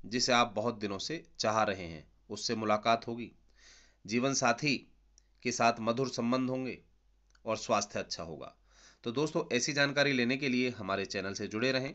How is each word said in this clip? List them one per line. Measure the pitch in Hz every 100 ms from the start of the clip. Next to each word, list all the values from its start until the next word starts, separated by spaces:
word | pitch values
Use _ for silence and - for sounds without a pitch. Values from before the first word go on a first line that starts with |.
| 101
जिसे | 120 123
आप | 120 120 107
बहुत | 113 107
दिनों | 104 98
से | - 160 - -
चाह | 113 110
रहे | 107 98 87
हैं | 80 - _ _
उससे | 104 - 113
मुलाकात | 110 107 113 117 -
होगी। | 117 110 - _ _ - - - _ -
जीवन | 117 131
साथी | 135 123 117 147 127 - _ _ _ _ _ 123
के |
साथ | 120 117 117
मधुर | 110 117 135
संबंध | 123 117 127 127
होंगे | 131 131 92 _ _ _ _ _ _ 113
और | 107
स्वास्थ्य | - 107 101 107
अच्छा | 92 -
होगा। | 82 73 - - _ _ - _
तो | 117
दोस्तों, | 120 156 170 160
ऐसी | 120 120
जानकारी | 143 143 135 143
लेने | 131 120 135
के | 143
लिए | 123 127
हमारे | 120 98 98 95
चैनल | 101 95
से | 92 101
जुड़े | 107 127
रहें। | 131 135